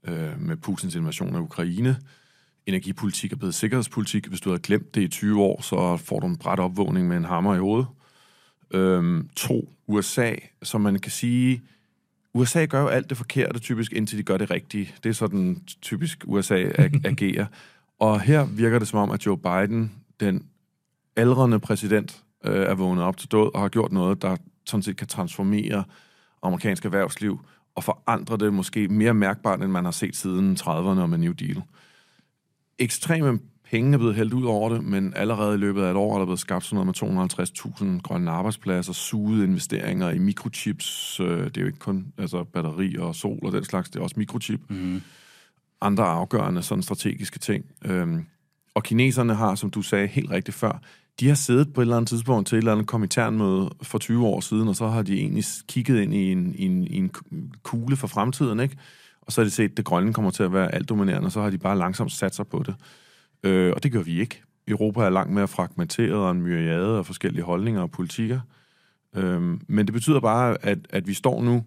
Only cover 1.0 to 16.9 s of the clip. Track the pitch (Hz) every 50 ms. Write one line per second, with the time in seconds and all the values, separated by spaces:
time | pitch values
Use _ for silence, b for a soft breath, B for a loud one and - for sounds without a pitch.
1 | 82 80 78 - 92 95 - 85 85 78 - - 85 87 87 95 117 127 131 -
2 | b b b b b b b b b b b b b - 95 92 90 92 95 -
3 | - 101 92 - - 101 - 71 - 92 82 - - 107 110 131 117 - - -
4 | 107 - - 107 101 - 92 87 - 98 92 87 - - 98 - - - - 113
5 | 98 85 - - - 104 104 104 101 95 - - - - - 92 92 90 87 85
6 | - - 98 101 - 90 87 80 - 90 92 92 90 92 90 95 101 - - 92
7 | 90 87 87 87 82 82 90 85 90 101 101 90 92 98 107 117 131 127 - b
8 | b b b b b b b b b b b b b _ - 95 95 95 92 90
9 | 87 85 87 82 - - _ - - - - 117 - - _ _ _ - 104 104
10 | 95 - - - 123 117 110 - - - _ _ - - - 117 104 104 98 98
11 | - - - - - 120 120 123 127 127 131 120 b b b b b b b b
12 | _ _ _ _ _ _ _ 120 123 120 - 170 160 160 - 135 143 139 - 127
13 | 127 - 139 117 120 - - 135 127 - - 120 117 - 123 110 113 107 - -
14 | 107 104 - 104 101 - 95 95 104 95 87 90 - _ - 104 98 85 - -
15 | - 113 110 - 117 101 87 101 92 90 90 - - - - _ - - 113 95
16 | 165 160 160 - - - - 101 95 - 107 92 95 95 - - - -